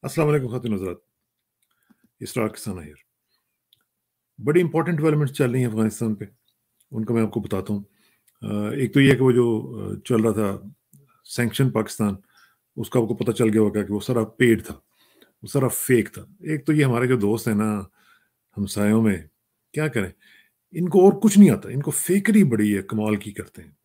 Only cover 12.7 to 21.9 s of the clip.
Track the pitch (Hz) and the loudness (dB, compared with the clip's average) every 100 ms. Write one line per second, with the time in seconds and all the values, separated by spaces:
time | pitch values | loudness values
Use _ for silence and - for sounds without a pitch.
12.7 | - - 127 113 110 120 107 117 107 107 | -12 -2 -2 0 -2 -4 0 2 4 2
13.7 | 104 98 101 - 120 107 - 123 110 - | 0 -4 -6 -4 -4 -4 2 4 4 0
14.7 | - _ _ _ _ _ _ 107 143 131 | -18 _ _ _ _ _ _ -6 -2 -2
15.7 | - - 123 101 - - - 151 151 147 | -4 2 2 2 -8 -20 -16 -8 -6 0
16.7 | 151 139 117 123 127 101 113 120 104 110 | 2 2 2 0 0 0 -2 -2 -2 0
17.7 | 104 95 _ _ _ _ _ _ - 98 | -4 -8 _ _ _ _ _ _ -8 -6
18.7 | - 104 110 113 92 76 _ _ _ _ | -2 2 2 2 -2 -8 _ _ _ _
19.7 | - 151 120 92 - _ _ _ _ _ | -6 -4 -4 -6 -10 _ _ _ _ _
20.7 | 165 175 190 185 196 220 202 196 104 - | -6 0 6 6 6 4 8 8 8 -2
21.7 | 127 147 | -6 -4